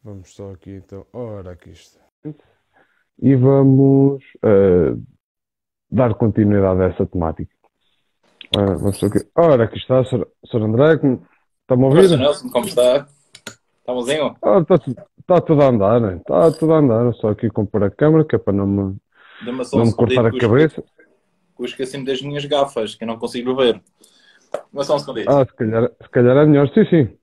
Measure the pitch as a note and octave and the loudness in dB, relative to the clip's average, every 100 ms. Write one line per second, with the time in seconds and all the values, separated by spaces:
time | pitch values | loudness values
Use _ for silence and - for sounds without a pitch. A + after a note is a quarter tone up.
0 | A2 G2+ F2+ - G2+ F#2 - G2 F2+ G2 | -20 -20 -20 -20 -20 -18 -20 -20 -20 -20
1 | - A#2 A#2+ G#2 F2+ F2 - - _ _ | -18 -16 -14 -14 -16 -20 -20 -20 _ _
2 | _ _ D3+ D3 _ _ _ _ _ _ | _ _ -18 -18 _ _ _ _ _ _
3 | _ _ B2+ C3+ C3 C#3 C3+ C3 C#3 C3+ | _ _ 0 2 4 4 4 4 4 4
4 | C#3 C#3 _ - A2 G2 G2 F2+ D2+ A#1 | 2 -2 _ -4 2 4 4 4 2 -4
5 | - _ _ _ _ _ _ _ _ G#2+ | -12 _ _ _ _ _ _ _ _ -2
6 | B2 G#2 A#2 G2+ G#2 G2+ F#2+ F#2 F#2 E2 | 0 0 -2 0 0 2 0 0 -2 -2
7 | G2 F#2 E2 E2 - _ _ _ _ _ | -6 -4 -6 -8 -14 _ _ _ _ _
8 | _ _ _ _ - G#2 G2+ E2 G2+ G2 | _ _ _ _ -8 -4 -2 -2 -6 -4
9 | G2+ G2+ - - E3+ C3 A2+ G#2+ - B2+ | -4 -4 -6 0 2 2 0 -6 -2 -2
10 | B2 A#2+ - _ - A#2+ G#2+ A2+ D3+ D#3 | -2 -6 -8 _ -8 -4 -2 2 2 2
11 | C#3+ A#2+ _ _ _ _ _ B2+ C3 D3+ | 0 -2 _ _ _ _ _ 0 2 4
12 | F#3+ D#3 C#3 C#3+ - B2 G#2+ A#2+ B2 C#3 | 4 4 0 -2 -4 -6 -4 0 0 0
13 | - _ _ - - - _ _ - B2 | -4 _ _ -20 -20 -20 _ _ -10 -8
14 | B2 D#3 C3 C3+ - G#3 D#3+ F3+ - B2 | -4 -4 -4 -4 0 0 2 0 -2 -12
15 | - _ - A#2+ B2 D3+ C#3 A#2+ G2 A#2+ | -14 _ 0 0 2 2 4 2 2 2
16 | A2 F2 - C3+ E3 C#3+ D#3+ D#3+ C#3+ A2+ | 0 -6 -4 2 2 2 0 2 2 2
17 | A#2+ A2+ A2 G#2 A2+ - G#2 G#2+ G2+ - | 0 -2 -4 -2 -4 -4 -4 -2 -4 0
18 | D3+ D#3+ D#3 A2 - G2 G2 G2+ G2 G2 | 2 2 2 -2 -2 -2 -2 -2 -4 -8
19 | _ _ _ - A2+ B2+ B2 - A#2 - | _ _ _ -18 -14 -12 -4 0 0 0
20 | A2 B2+ A2+ B2+ A#2 A#2+ D#3 - - _ | 0 2 0 0 2 2 2 -2 -18 _
21 | _ _ _ _ _ _ B2 - C3 C#3 | _ _ _ _ _ _ -14 -10 -10 -8
22 | C3 C3 C#3+ D3 C#3+ C#3+ C#3 - G#2+ - | -6 -6 -6 -10 -4 -2 -2 -4 -8 -10
23 | A2+ A2+ A#2 B2 B2 C3 B2+ G2 _ _ | -12 -10 -8 -8 -6 0 0 0 _ _
24 | _ _ _ _ _ - - C#3 C#3 D3 | _ _ _ _ _ -16 -14 -10 -2 -2
25 | C#3 A#2+ G2+ C#3+ B2+ _ A2 A2+ B2 _ | -4 -8 0 0 0 _ -4 -2 -2 _
26 | - C3 B2 C3 D3+ C#3+ C#3+ - G#3 E3+ | -4 2 4 4 4 4 4 2 2 2
27 | B2 - | 0 -6